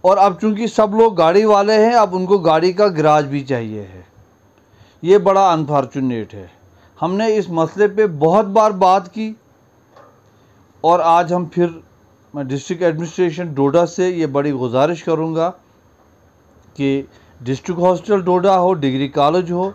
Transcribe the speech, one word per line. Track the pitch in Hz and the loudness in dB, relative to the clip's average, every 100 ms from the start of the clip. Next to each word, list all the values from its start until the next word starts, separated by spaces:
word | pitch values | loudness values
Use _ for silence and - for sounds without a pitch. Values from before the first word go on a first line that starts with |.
और | 180 196 | 2 4
अब | 196 175 | 2 2
चूँकि | 220 208 226 | -4 -2 -4
सब | - 214 | 0 0
लोग | 214 226 180 | 4 2 4
गाड़ी | 160 190 | 2 4
वाले | 220 202 202 | 4 2 4
हैं, | 220 220 | 2 4
अब | 240 208 | 4 2
उनको | 185 185 196 | -2 0 0
गाड़ी | 165 160 180 | 2 2 0
का | 185 208 | 2 0
गैराज | 160 151 151 | 2 2 2
भी | 143 143 | 0 -6
चाहिए | 131 127 113 107 | -4 -6 -4 -10
है। | 98 92 87 _ _ _ _ _ _ _ _ _ | -14 -20 -20 _ _ _ _ _ _ _ _ _
ये | 165 202 | 2 4
बड़ा | 185 190 190 | 4 4 4
अनफॉर्चुनेट | 160 147 147 127 139 131 117 101 | 2 0 -2 -2 -4 -4 -4 -8
है। | 104 90 _ _ _ _ _ | -16 -20 _ _ _ _ _
हमने | 160 190 220 | -6 -2 0
इस | 214 175 | -2 -2
मसले | 165 160 190 208 | -4 -4 0 -2
पे | 196 214 | 2 -2
बहुत | 151 160 196 202 | 0 2 2 2
बार | 202 214 | 2 2
बात | 190 185 196 185 | 2 2 2 -2
की | 220 220 214 _ _ _ _ _ - - _ _ _ _ _ _ _ | -10 -10 -12 _ _ _ _ _ -20 -20 _ _ _ _ _ _ _
और | 156 175 | 0 2
आज | 165 170 165 | 2 2 2
हम | 175 170 | -2 -4
फिर, | 170 170 165 _ _ _ _ _ | -2 -4 -4 _ _ _ _ _
मैं | 147 135 | -12 -8
डिस्ट्रिक्ट | 139 - 175 | -8 -8 -2
एडमिनिस्ट्रेशन | 175 156 165 - 175 160 175 | -2 -2 -8 -2 -4 -2 -8
डोडा | 139 139 160 | -2 0 2
से | 170 175 185 | 0 -2 -4
ये | 175 156 | -2 -4
बड़ी | 139 147 | -2 -4
गुजारिश | 135 127 123 151 170 | -4 -4 0 0 -2
करूँगा | - 156 160 160 165 180 _ _ _ _ _ _ _ _ _ _ _ - | -4 -4 -4 -4 -4 -6 _ _ _ _ _ _ _ _ _ _ _ -6
कि | 139 135 135 _ _ _ | -4 -4 -6 _ _ _
डिस्ट्रिक्ट | 120 135 - 170 | -8 -8 -6 0
हॉस्टल | 180 180 175 202 | 0 0 -2 -2
डोडा | 175 180 190 190 | 0 0 2 2
हो, | 180 | 2
डिग्री | 180 135 131 139 | 0 -2 -2 -4
कॉलेज | 151 143 175 175 | 0 0 0 -2
हो | 175 190 | -4 -6